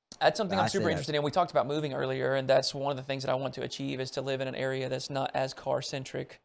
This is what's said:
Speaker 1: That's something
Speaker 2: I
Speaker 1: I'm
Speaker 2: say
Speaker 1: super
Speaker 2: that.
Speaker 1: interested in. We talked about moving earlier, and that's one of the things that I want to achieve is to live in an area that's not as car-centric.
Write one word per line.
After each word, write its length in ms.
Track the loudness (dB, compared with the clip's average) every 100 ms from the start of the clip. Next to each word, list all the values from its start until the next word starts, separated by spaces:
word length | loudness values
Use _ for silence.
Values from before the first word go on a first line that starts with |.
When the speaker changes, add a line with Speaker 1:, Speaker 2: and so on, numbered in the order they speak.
| _ 2
Speaker 1:
That's 180 | 4 4
something 200 | 2 2
Speaker 2:
I 40 |
Speaker 1:
I'm 60 | 2
Speaker 2:
say 40 | 2
Speaker 1:
super 60 |
Speaker 2:
that. 60 | 2
Speaker 1:
interested 220 | 0 0
in. 80 | 0
We 80 | 2
talked 200 | 2 2
about 160 | 2 2
moving 260 | 0 -2
earlier, 400 | -2 0 0 2
and 140 | 2 6
that's 260 | 6 4
one 160 | 0 -2
of 60 | -2
the 60 |
things 200 | -4 -4
that 80 | 0
I 40 |
want 200 | 0 -2
to 80 | -4
achieve 380 | -6 -4 -4 -4
is 100 | -4
to 100 | -4
live 180 | -2 -2
in 80 | -2
an 60 |
area 340 | -2 -2 -2 -2
that's 200 | -4 -4
not 200 | -4 -2
as 200 | 0 -2
car-centric. 840 | -4 -2 -2 -2 -6 -6 -8 -8 -12